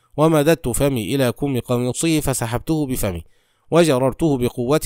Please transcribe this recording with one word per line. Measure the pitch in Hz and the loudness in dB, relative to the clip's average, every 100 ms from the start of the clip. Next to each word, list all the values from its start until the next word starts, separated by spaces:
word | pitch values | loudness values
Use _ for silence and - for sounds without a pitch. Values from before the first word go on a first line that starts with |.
| _ - | _ 0
ومددت | 160 160 143 165 127 | 2 4 2 2 0
فمي | 113 139 131 92 | 0 0 0 -2
إلى | 139 127 | 0 0
كم | - 143 127 | 0 -2 -4
قميصه | - 123 123 117 165 156 | -2 -2 -2 -2 0 0
فسحبته | 139 131 117 120 - 160 139 | 0 -4 -4 -4 -2 -2 -2
بفمي | 123 107 87 - _ _ _ - | -2 -4 -4 -12 _ _ _ -2
وجررته | 156 165 127 131 113 160 135 | 2 4 4 0 0 0 0
بقوة | 120 - 120 151 | -2 -2 -2 0